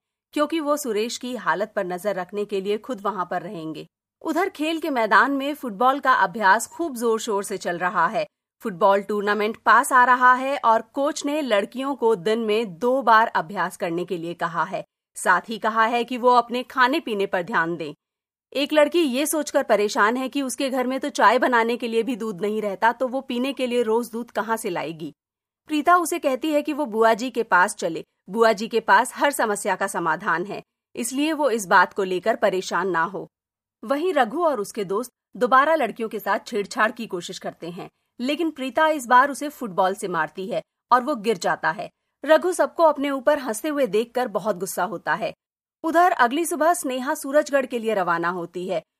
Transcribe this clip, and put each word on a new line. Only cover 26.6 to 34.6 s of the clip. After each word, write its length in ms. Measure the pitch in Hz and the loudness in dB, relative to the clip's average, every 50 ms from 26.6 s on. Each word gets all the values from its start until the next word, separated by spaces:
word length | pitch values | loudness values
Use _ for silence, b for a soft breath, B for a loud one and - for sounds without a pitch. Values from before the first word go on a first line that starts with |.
| 294 | 0
कि 100 | 302 302 | -2 -4
वो 140 | 262 302 | -4 -4
बुआ 260 | 233 202 220 226 226 226 | -2 0 4 4 4 4
जी 160 | 202 247 262 | 2 -2 -4
के 120 | 240 240 220 | -4 -4 -2
पास 320 | - - 180 180 214 - | 2 4 4 4 2 0
चले, 300 | - 208 170 160 156 - _ _ _ _ - | -4 -6 -6 -6 -6 -10 _ _ _ _ -6
बुआ 220 | 185 226 226 220 220 | 0 2 4 4 4
जी 160 | 185 226 208 | 2 -2 -4
के 120 | 233 220 | -4 -2
पास 320 | 220 - 196 208 247 - - | 2 4 4 4 4 2 -2
हर 160 | - 302 285 277 | 0 0 0 0
समस्या 440 | - 254 214 202 202 - 208 185 | 0 -2 -2 -2 -2 -2 -2 -2
का 100 | - 196 | -2 -2
समाधान 580 | 196 - 185 170 165 156 165 185 208 165 170 180 | -4 -4 -2 -2 -2 -2 -2 -2 -2 -2 -2 -4
है, 160 | 202 185 - - _ _ _ _ _ - | -6 -10 -12 -14 _ _ _ _ _ -10
इसलिए 380 | - 240 - 269 269 294 320 320 | -8 -8 -6 -2 -2 -2 0 0
वो 180 | 285 302 254 | 0 0 0
इस 160 | 214 233 196 | 0 -2 0
बात 260 | 170 208 185 180 196 - | 2 4 4 4 4 0
को 120 | - 196 | -4 -4
लेकर 320 | 185 185 180 - 220 240 | -2 -2 -2 0 -2 0
परेशान 540 | - - 202 185 185 190 - 208 175 180 196 | 0 0 0 0 -2 -4 -4 -4 -2 -2 0
ना 120 | 170 160 165 | 0 0 0
हो। 260 | 185 190 170 - - _ _ _ _ _ _ _ _ _ _ - | -2 -4 -8 -12 -14 _ _ _ _ _ _ _ _ _ _ -6
वहीं 300 | 220 277 294 339 370 311 | -4 -2 -2 -2 0 2
रघु 320 | 294 254 214 233 339 359 | 2 0 0 0 0 0
और 160 | 311 277 208 | 0 0 -2